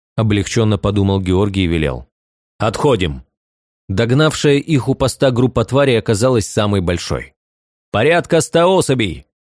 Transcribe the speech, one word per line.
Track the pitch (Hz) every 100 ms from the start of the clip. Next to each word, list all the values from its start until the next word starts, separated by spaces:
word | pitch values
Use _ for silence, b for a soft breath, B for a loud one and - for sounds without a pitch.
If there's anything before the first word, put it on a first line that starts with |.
| _ -
облегченно | 110 104 95 - 107 101
подумал | 104 101 98 98
Георгий | 92 92 104 98
и | 92
велел: | 82 73 64 - _ _ _ _ -
«Отходим». | 107 - 147 113 90 67 - _ _ _ _ _ -
Догнавшая | 98 117 127 156 - 151 143
их | 151 147 113
у |
поста | 131 127 - 135
группа | 120 123 -
тварей | 110 131 139 113
оказалась | - 104 131 123 -
самой | - 104 101
большой. | 87 87 - 65 - _ _ _ _ _ _
«Порядка | 104 135 170 - 170
ста | - 165 175
особей!» | 190 147 131 104 71 - _